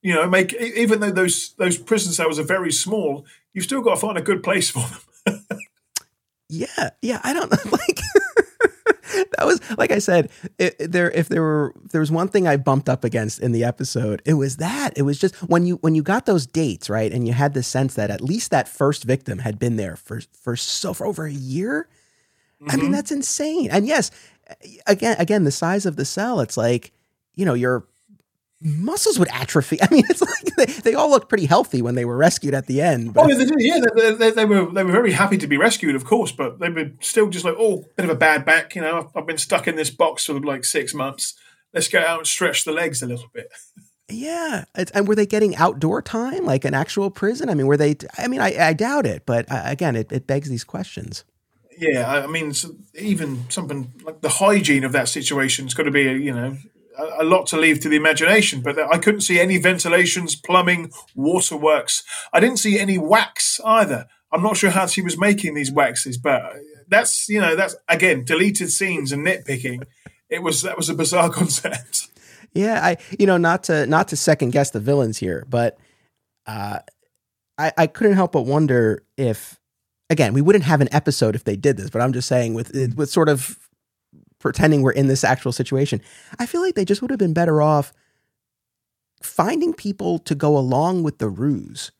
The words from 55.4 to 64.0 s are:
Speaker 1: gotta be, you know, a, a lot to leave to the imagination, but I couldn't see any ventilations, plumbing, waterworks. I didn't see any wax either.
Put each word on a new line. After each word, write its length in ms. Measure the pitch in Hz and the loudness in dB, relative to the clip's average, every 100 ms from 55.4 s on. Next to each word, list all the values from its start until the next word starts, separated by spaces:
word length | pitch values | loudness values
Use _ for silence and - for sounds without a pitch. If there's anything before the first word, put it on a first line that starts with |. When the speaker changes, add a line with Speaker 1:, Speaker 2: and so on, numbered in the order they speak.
| 156 - 135 | 0 -2 -4
Speaker 1:
gotta 180 | 123 147 | -2 0
be, 100 | 139 | 2
you 300 | 135 131 139 | 2 0 -2
know, 240 | 123 127 135 - _ _ - | -4 -6 -8 -16 _ _ -10
a, 240 | 156 156 | -8 -2
a 20 | |
lot 240 | 160 190 - | 2 4 2
to 100 | 160 | 2
leave 220 | 160 147 | 4 4
to 60 | 156 | 2
the 60 | 151 | 2
imagination, 640 | 156 151 160 214 202 139 | 4 4 4 4 4 -2
but 180 | 123 143 | -4 -2
I 200 | 147 170 | 0 2
couldn't 240 | 214 208 | 2 0
see 180 | 202 175 | 2 2
any 180 | 185 180 | 4 4
ventilations, 760 | 165 180 175 170 180 185 170 - | 2 2 2 2 2 0 -4 -8
plumbing, 560 | - 180 175 175 165 - - - | 2 2 4 0 -4 -16 -18 -4
waterworks. 880 | 139 180 175 156 151 147 120 - - - - | 0 0 -2 0 2 2 0 -6 -6 -14 -2
I 80 | 170 | 2
didn't 160 | 220 247 | 2 2
see 200 | 220 196 | 0 0
any 200 | 196 185 | 0 -2
wax 640 | 156 214 208 - - - | 2 2 2 -2 -4 -2
either. 440 | 220 220 190 123 | 2 4 4 0